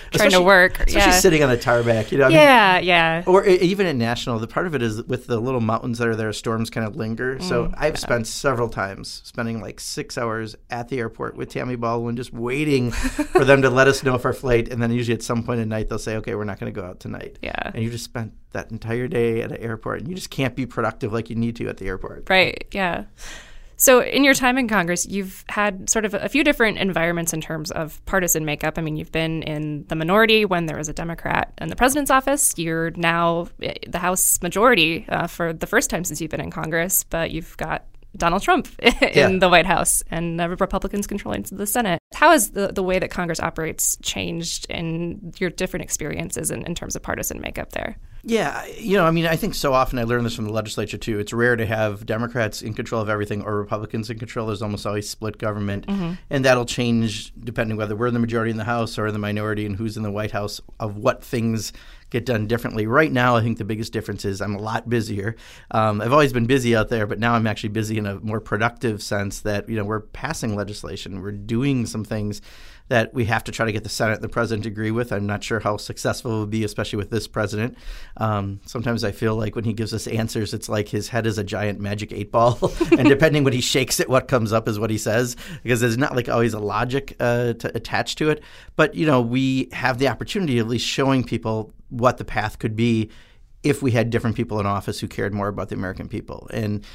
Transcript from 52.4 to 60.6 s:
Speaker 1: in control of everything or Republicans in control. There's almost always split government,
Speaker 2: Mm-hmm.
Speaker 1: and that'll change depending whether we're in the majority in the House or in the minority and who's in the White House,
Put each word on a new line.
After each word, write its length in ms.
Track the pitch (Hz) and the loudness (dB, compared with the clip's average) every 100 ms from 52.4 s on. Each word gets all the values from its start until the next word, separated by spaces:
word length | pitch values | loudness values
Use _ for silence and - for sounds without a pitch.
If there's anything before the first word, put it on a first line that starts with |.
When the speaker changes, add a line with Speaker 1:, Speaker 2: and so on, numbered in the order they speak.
| 107 - | -2 -2
Speaker 1:
in 140 | 113 | -8
control 260 | 107 117 117 | -6 -4 -2
of 80 | 104 | 0
everything 320 | 107 104 104 | 0 -2 -4
or 140 | 95 104 | -2 -4
Republicans 540 | 101 107 107 117 107 | -2 -6 -4 -6 -6
in 80 | 110 | -8
control. 300 | 113 120 110 | -8 -6 -4
There's 120 | 104 | -4
almost 240 | 107 101 104 | -4 -4 -2
always 220 | 104 104 | -4 -4
split 300 | - 107 - | -8 -8 -4
government, 480 | 110 104 101 101 - | -4 -2 -4 -4 -4
Speaker 2:
Mm-hmm. 260 | 196 170 185 - | -4 -4 -6 -4
Speaker 1:
and 160 | 143 | 0
that'll 220 | 131 127 117 | 4 4 2
change 640 | - 120 117 113 101 - - | 0 2 2 2 -2 -10 -12
depending 360 | - 117 110 107 | -8 -4 -2 -2
whether 180 | 104 107 | -2 0
we're 120 | 123 | 0
in 40 | |
the 60 | 120 | 0
majority 300 | 117 117 113 | 0 0 0
in 80 | 110 | -2
the 60 | |
House 340 | 117 120 110 - | -2 -2 -2 -2
or 80 | 107 | -2
in 80 | |
the 40 | 104 | -2
minority 460 | 104 104 107 107 | -2 -2 -2 -4
and 100 | 104 92 | -4 -4
who's 200 | 113 107 | -6 -4
in 60 | |
the 80 | 107 | -6
White 220 | 101 107 | -4 -4
House, 280 | 104 104 - | -4 -6 -8